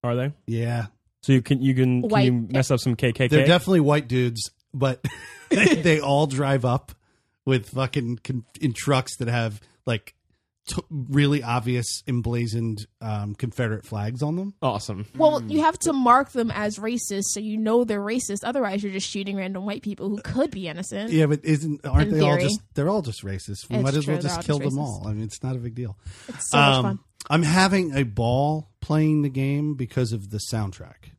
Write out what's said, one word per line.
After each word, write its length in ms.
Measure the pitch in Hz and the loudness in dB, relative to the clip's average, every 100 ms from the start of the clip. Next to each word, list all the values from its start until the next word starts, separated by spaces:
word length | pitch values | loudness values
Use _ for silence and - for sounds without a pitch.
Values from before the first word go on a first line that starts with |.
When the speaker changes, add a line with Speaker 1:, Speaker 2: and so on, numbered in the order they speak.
Speaker 1:
Are 120 | 123 123 | -2 -2
they? 180 | 135 147 - | -2 -6 -6
Speaker 2:
Yeah. 420 | 113 117 120 107 _ _ _ | -4 -2 -2 -6 _ _ _
Speaker 1:
So 80 | - | 4
you 80 | 135 | 4
can, 200 | - 135 | 4 2
you 120 | 135 | 2
can, 280 | 127 127 123 | 4 4 2
can 80 | 160 | 4
Speaker 3:
White 160 | 214 127 | 4 4
Speaker 1:
you 220 | 123 113 | 2 0
mess 180 | 135 127 | 0 2
up 100 | 131 | 2
some 140 | 131 117 | 2 2
K 160 | 127 | 0
K 140 | 113 123 | 0 0
K? 60 | 151 | 2
Speaker 2:
They're 120 | 139 | 4
definitely 320 | 175 185 185 | 4 4 4
white 280 | 143 147 123 | 4 2 2
dudes, 420 | 127 123 113 - _ _ | 0 0 -2 -10 _ _
but 320 | 135 135 127 - - - | -2 -2 -2 -6 -8 -18
<laughs> 220 | - - | -20 0
they, 260 | 269 220 269 | 4 4 6
they 240 | 165 156 | 4 4
all 260 | 139 139 151 | 4 2 2
drive 360 | 135 139 139 123 | 0 0 2 2
up 260 | 120 - - _ _ _ _ - | 0 -2 -20 _ _ _ _ 0
with 240 | 131 - | 0 0
fucking 500 | 127 131 147 117 120 | -4 -2 -2 -4 -6
con-, 200 | - 127 - - | -6 -6 -8 -4
in 120 | 143 | -4
trucks 420 | 113 - 135 131 - | -2 0 0 0 -6
that 100 | 117 | -2
have, 320 | 120 113 104 _ _ - | -2 -2 -6 _ _ -4
like, 300 | 113 - _ _ _ _ _ - | -4 -6 _ _ _ _ _ -8
t-, 120 | - - | -8 -6
really 540 | 151 127 139 143 143 | -8 0 2 4 2
obvious 600 | 117 120 117 123 113 - - | 0 -2 0 -2 -4 -8 -4
emblazoned, 800 | 120 117 120 120 117 113 104 110 _ | -4 -2 -4 -2 -2 -4 -6 -12 _
um, 340 | 110 107 104 104 | -8 -6 -6 -6
Confederate 500 | 120 - 117 107 - | -8 -4 -4 -4 -6
flags 360 | 107 104 123 | -6 -6 -4
on 140 | 147 170 | -4 -4
them. 160 | 196 - | -6 -4
Speaker 1:
Awesome. 440 | 135 104 - 98 107 262 | -4 -2 -6 -8 -10 2
Speaker 3:
Well, 220 | 311 302 | 2 2
Speaker 4:
Hmm. 80 | 214 | -2
Speaker 3:
you 120 | 302 | 0
have 140 | 311 359 | 0 0
to 120 | 339 | -2
mark 400 | 277 247 247 269 | 0 4 4 2
them 180 | 254 233 | -4 -4
as 260 | 202 214 202 | -2 -6 -4
racist 460 | 220 240 - 196 | -6 -6 -4 -4
so 160 | 202 208 | -4 -6
you 160 | 214 220 | -6 -2
know 260 | 214 233 | 2 2
they're 160 | 240 208 | 2 -2
racist. 400 | 202 240 - 196 233 | -2 -4 -4 -6 -4
Otherwise, 380 | 262 214 202 | -2 -2 -2
you're 100 | 202 | -4
just 160 | 190 - | -6 -6
shooting 260 | 202 196 196 | -6 -6 -6
random 300 | 185 190 202 | -6 -6 -8
white 160 | 214 | -8
people 260 | 208 202 196 | -8 -8 -6
who 120 | 208 | -6
could 300 | - 254 302 | -4 -2 -2
be 160 | 208 175 | -4 -10
innocent. 420 | 160 190 196 220 | -8 -8 -8 0
Speaker 2:
Yeah, 140 | 160 151 | 2 2
but 180 | 147 | 2
isn't, 420 | 160 151 156 147 143 | 0 0 0 -6 2
aren't 240 | 143 156 | 2 4
Speaker 3:
In 40 | |
Speaker 2:
they 60 | 156 | 4
all 160 | 147 - | 4 4
Speaker 3:
theory. 60 | |
Speaker 2:
just, 180 | - - - - | 2 -2 -4 -2
they're 140 | 151 | 0
all 120 | 208 | 0
just 220 | 135 107 | -2 -8
racist. 460 | 98 95 - 101 - | -8 -8 -8 -12 -4
We 80 | 123 | 0
Speaker 3:
It's 60 | |
Speaker 2:
might 120 | 131 143 | 2 0
as 0 | |
well 80 | |
Speaker 3:
true, 100 | 143 | 0
they're 80 | 151 | -2
Speaker 2:
just 160 | - - | -2 -4
Speaker 3:
all 60 | |
Speaker 2:
kill 160 | - 143 | -2 0
Speaker 3:
just 100 | 139 135 | 0 -4
Speaker 2:
them 40 | |
Speaker 3:
racist. 80 | 143 | -4
Speaker 2:
all. 200 | 98 98 | -6 -6
I 60 | |
mean, 100 | 104 | -4
it's 200 | 110 - | -6 -6
not 120 | 131 127 | -6 -6
a 40 | |
big 160 | 117 113 | -8 -8
deal. 220 | 120 101 - - - | -10 -10 -14 -16 -16
Speaker 3:
It's 220 | 233 - | -10 0
so 60 | 143 | 6
much 180 | 143 131 | 6 6
Speaker 2:
Um, 80 | |
Speaker 3:
fun. 160 | 110 95 _ _ - | 2 -2 _ _ 0
Speaker 2:
I'm 140 | 151 | 2
having 500 | 156 175 190 190 175 139 | 4 6 6 4 2 0
a 60 | |
ball 680 | 123 104 117 127 143 156 151 _ | 0 0 2 2 2 0 -6 _
playing 420 | - 156 156 151 | 0 2 4 2
the 60 | 143 | 0
game 440 | 131 135 143 151 | 0 0 0 -2
because 400 | 139 120 - 120 | -4 -4 0 0
of 160 | 113 98 | -2 -6
the 100 | 107 - | -8 -4
soundtrack. 600 | 110 101 - 90 - - | -4 -4 -8 -18 -20 -20